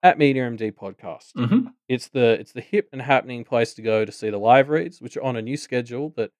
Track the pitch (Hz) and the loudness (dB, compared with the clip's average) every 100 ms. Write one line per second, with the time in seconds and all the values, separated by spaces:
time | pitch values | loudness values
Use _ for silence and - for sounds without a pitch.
0 | 180 - 143 131 123 113 110 - 98 95 | 6 6 4 2 -2 -4 -6 -6 -16 -14
1 | 95 80 _ - 120 226 254 _ _ 127 | -14 -16 _ -6 0 0 0 _ _ -6
2 | - 135 117 113 - 123 - 208 - 131 | -4 0 2 2 -2 -16 -4 -4 -4 -10
3 | 123 139 - 123 117 120 117 - 110 110 | 0 0 0 -12 -4 -2 -2 -4 -2 0
4 | 107 - 107 104 107 131 139 156 175 180 | -2 -4 -6 -2 6 6 6 0 -4 -12
5 | 120 - 131 120 110 147 - 123 120 120 | -14 -8 -6 -6 -8 -10 -6 -6 -6 -10
6 | 151 156 107 | -10 -8 -8